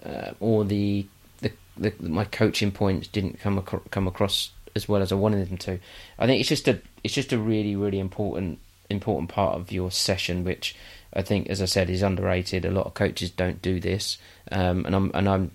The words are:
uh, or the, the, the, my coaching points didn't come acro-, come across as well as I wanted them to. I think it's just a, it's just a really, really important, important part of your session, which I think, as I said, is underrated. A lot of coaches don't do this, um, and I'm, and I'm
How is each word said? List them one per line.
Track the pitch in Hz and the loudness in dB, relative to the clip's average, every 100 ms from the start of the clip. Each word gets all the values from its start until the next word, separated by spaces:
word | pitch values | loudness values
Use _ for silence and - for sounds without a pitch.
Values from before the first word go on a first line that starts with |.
uh, | - - - - | -12 -10 -10 -4
or | 113 107 | 2 4
the, | 101 104 101 101 98 - - - | 4 2 2 0 -2 -10 -20 -6
the, | - - - - | -6 -6 -12 -4
the, | 104 - | -4 -2
my | 85 80 | -2 -2
coaching | 113 - 107 - 101 | -2 2 2 4 0
points | 95 101 92 - | 2 2 2 0
didn't | 107 95 - | -2 -2 -2
come | 104 98 | -2 0
acro-, | 92 98 - | -2 -6 -4
come | 98 92 | -2 -2
across | 90 101 - - - - | 0 0 0 -4 -10 -8
as | 107 - | -6 0
well | 104 | 2
as | 95 | 2
I | 98 | 2
wanted | 107 104 92 | 4 2 0
them | 90 | -4
to. | - 92 - - - - | -6 -6 -8 -18 -18 0
I | 120 | 2
think | 123 | 4
it's | 127 | 2
just | 147 - | 2 2
a, | - - - | 0 -2 -10
it's | 110 | -4
just | - 131 | -2 0
a | 120 | 0
really, | 110 110 104 101 | 2 2 2 0
really | 101 98 | 0 0
important, | 95 - 101 71 92 - - _ - | -2 -4 -4 -2 -4 -6 -12 _ -6
important | 101 110 80 87 | -4 0 -2 -2
part | - 95 - | 0 0 0
of | 90 | -4
your | 92 92 | -4 -2
session, | - - 92 - 90 | -2 0 0 0 -2
which | 90 - - - - - - | -2 -2 -6 -10 -16 -20 -8
I | - | -6
think, | 98 101 - | 0 0 0
as | 98 | -2
I | |
said, | 92 98 90 | 0 2 2
is | 92 | 2
underrated. | 98 92 95 90 90 92 90 | 2 2 0 0 0 -2 0
A | |
lot | 95 | 0
of | - | -2
coaches | - 101 - 90 | 0 0 0 -4
don't | - 90 92 | -2 -2 -2
do | 92 92 | -2 -2
this, | 92 98 - - - - - | 0 -2 -4 -8 -12 -20 -6
um, | 95 90 90 | 0 2 2
and | - | 2
I'm, | 95 95 | 2 2
and | 80 98 | 2 2
I'm | 95 90 | 2 0